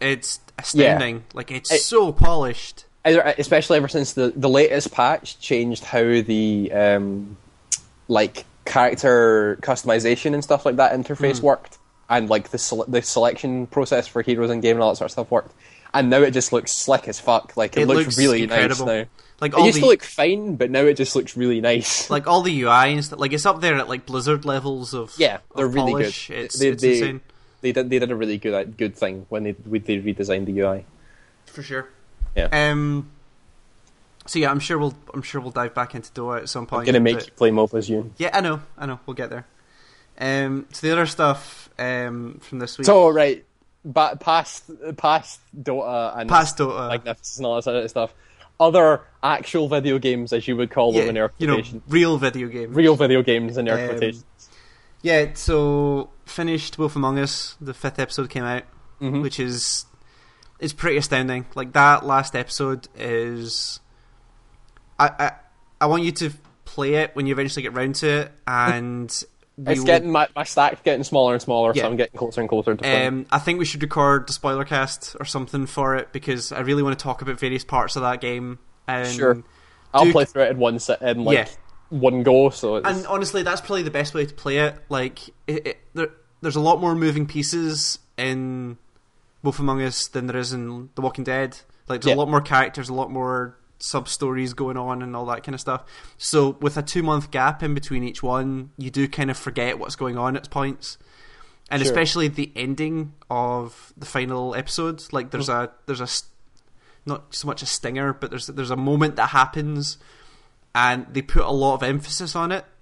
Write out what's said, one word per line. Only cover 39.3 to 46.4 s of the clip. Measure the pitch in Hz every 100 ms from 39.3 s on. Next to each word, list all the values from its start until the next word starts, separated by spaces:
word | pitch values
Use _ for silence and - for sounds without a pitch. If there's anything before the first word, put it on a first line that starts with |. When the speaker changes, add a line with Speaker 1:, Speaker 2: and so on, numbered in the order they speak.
Speaker 1:
there. | 120 - _ _ _ _ _ _ -
Um, | 131 139 135 135 -
so | - 156
the |
other | 170 156
stuff, | - 147 143 - - - -
um, | 123 123 123 120 117 -
from | - 127
this | 120 -
week. | 131
Speaker 2:
So, | 196 165
right, | 156 143 - _ _ _ _
but | 156 151 151 143
past, | 165 165 - - - 160 151 147
past | 156 156 - - _ 147
Dota | 135 131 117 120 117 117
and | 113
Speaker 1:
Past | 165